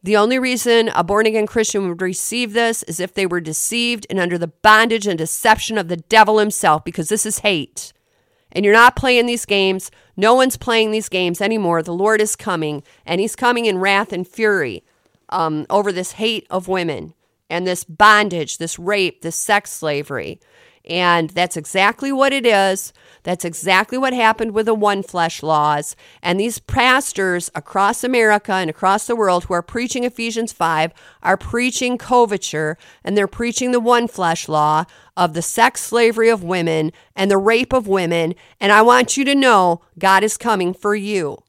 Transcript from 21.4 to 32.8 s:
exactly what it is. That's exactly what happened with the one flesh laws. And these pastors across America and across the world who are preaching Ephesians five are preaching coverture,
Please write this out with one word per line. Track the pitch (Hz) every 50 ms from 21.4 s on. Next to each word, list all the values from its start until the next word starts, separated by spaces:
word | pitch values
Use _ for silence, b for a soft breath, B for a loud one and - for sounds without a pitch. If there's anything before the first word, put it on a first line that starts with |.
| 180 175 -
exactly | 170 147 - - 190 190 202 - - 277 277
what | 277 262 262 277 277
it | 277 240
is. | 240 214 196 196 196 190 190 - - b b b b b b
That's | b - 180 175 -
exactly | 170 165 - - 185 185 185 214 - 247
what | 254 269 262 254
happened | 247 226 220 220 226 226 226 202
with | 214 220
the | 226 220
one | 214 208 208 202 196 190
flesh | - - 180 165 165 - - -
laws. | 156 156 151 147 151 147 147 143 - - b b b b b b
And | 175 180 196
these | 208 233 220
pastors | - _ - - 254 233 254 254 262 247 - - - 196 185 180 175 175 - _
across | 160 - - - 196 196 202 233 - -
America | 247 262 240 226 214 214 208 _ - 196
and | 190 185 160
across | 156 - - 190 196 214 -
the | - 233
world | 233 214 190 180 175 175
who | - 185
are | 175
preaching | 175 - - 240 240 247 - 262 240
Ephesians | 247 247 - 233 233 220 233 233 220
five | - _ 175 165 160 156 160 170 _ b b b b b
are | - - 190
preaching | 190 - - - 233 247 254 247 - 254 247 247 240
coverture, | - - 247 247 240 214 202 185 - - - 151 156 151 165 b